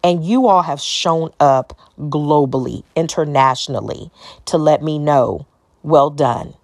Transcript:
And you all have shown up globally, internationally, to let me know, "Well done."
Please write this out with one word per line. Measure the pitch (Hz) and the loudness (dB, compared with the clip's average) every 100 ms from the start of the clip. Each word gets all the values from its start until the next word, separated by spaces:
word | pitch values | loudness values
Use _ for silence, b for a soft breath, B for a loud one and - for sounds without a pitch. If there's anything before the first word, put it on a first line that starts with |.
And | 175 175 | 2 0
you | 160 247 254 | 0 2 4
all | 185 | 4
have | 165 143 | 2 -6
shown | - - 180 165 160 _ | -6 -4 -2 -2 -2 _
up | 143 135 123 - b - | 2 2 0 -14 b -12
globally, | 151 151 147 151 139 135 123 123 - - | -6 -4 2 2 2 -2 -4 -8 -8 -4
internationally, | 160 - 151 139 131 127 - 123 - - - B B B - | -4 -2 -2 2 2 0 -4 -8 -8 -12 -14 B B B -4
to | 170 | 0
let | 151 151 | 2 2
me | 151 151 | 0 -4
know, | 147 143 113 - 143 _ _ _ | 0 2 2 -2 -10 _ _ _
"Well | 147 156 143 | 0 2 2
done." | 143 135 117 170 - | 0 -2 -2 -8 -18